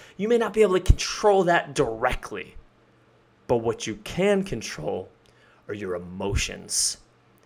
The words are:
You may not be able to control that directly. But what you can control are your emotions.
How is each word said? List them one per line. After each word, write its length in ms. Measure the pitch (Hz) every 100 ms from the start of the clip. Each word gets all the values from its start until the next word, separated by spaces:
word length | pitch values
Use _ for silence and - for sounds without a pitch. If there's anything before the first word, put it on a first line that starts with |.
| - -
You 120 | 208
may 100 | 233
not 160 | 220
be 80 | 214
able 140 | 208 185
to 40 |
control 640 | 180 165 - - 214 196
that 320 | 175 170 - 139
directly. 800 | 127 113 123 - - 101 - - - _ _ _ _ _ _ _ -
But 100 | 123
what 280 | 113 110 -
you 100 | 104
can 480 | - - 196 196
control 640 | 196 113 - - - 98 - _ _ _ _ _ -
are 60 |
your 220 | 104 98 90
emotions. 1000 | 90 92 98 104 - 95 90 - - - _ _ _ _